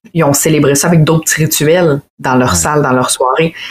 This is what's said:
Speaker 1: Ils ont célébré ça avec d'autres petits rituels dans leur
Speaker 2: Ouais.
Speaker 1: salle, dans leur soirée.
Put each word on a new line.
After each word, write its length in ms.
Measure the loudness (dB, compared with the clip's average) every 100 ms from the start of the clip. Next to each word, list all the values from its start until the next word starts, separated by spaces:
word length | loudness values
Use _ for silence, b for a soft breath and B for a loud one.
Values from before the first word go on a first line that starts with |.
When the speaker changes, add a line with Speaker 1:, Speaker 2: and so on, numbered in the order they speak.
| -8
Speaker 1:
Ils 100 | -2
ont 80 | 0
célébré 420 | 0 0 2 2
ça 140 | 0 2
avec 160 | 2
d'autres 200 | 2 0
petits 200 | -2 -2
rituels 560 | -2 0 2 2 2 -2 -6 -8
dans 160 | -2 0
leur 140 | 0
Speaker 2:
Ouais. 40 | 0
Speaker 1:
salle, 260 | 0 0
dans 100 | 0
leur 180 | 0 -2
soirée. 420 | -2 -2 0 -2 B B